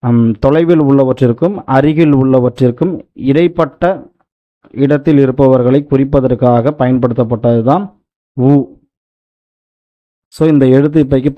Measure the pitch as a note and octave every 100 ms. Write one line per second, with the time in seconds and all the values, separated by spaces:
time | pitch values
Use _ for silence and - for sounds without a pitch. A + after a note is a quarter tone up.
0 | B2 A#2 A#2 G#2+ C3+ D3+ E3 E3+ D3 C#3
1 | C3 B2+ B2+ A#2 E3+ G3+ - C3+ D3 D#3
2 | D#3+ C#3 C3 C3 B2 A#2+ B2+ A#2+ E3+ E3+
3 | - - B2+ C#3 F3 E3+ D#3 - F3 F#3+
4 | - _ _ _ _ _ _ - C#3 D3
5 | C#3 D3 C3+ C3 C3+ C3 B2 C3+ D3 C3+
6 | C3+ C#3+ C3 - B2 A#2+ A#2+ D3+ B2+ B2+
7 | A#2+ A#2+ A#2 A#2+ A#2+ A#2 A2+ D#3+ G3+ _
8 | _ _ _ - B2+ C#3+ C3 - _ _
9 | _ _ _ _ _ _ _ _ _ _
10 | _ _ _ - D#3+ D3+ C3 C3 D3 D#3
11 | C3+ C3+ C3+